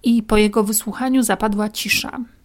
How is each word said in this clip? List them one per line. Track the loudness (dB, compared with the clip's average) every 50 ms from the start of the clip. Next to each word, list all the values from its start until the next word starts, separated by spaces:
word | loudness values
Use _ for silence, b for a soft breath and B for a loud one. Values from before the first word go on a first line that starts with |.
| 2
I | 2 0 0 0
po | 2 2 4
jego | 4 4 2 0 0
wysłuchaniu | 0 -2 -4 -4 -4 -8 -6 -2 0 2 2 2
zapadła | 2 0 0 0 -2 0 -2 -2 -4
cisza. | -4 -6 -4 -2 -2 -2 -2 -6 -8 -10 -12 -12 _ _ _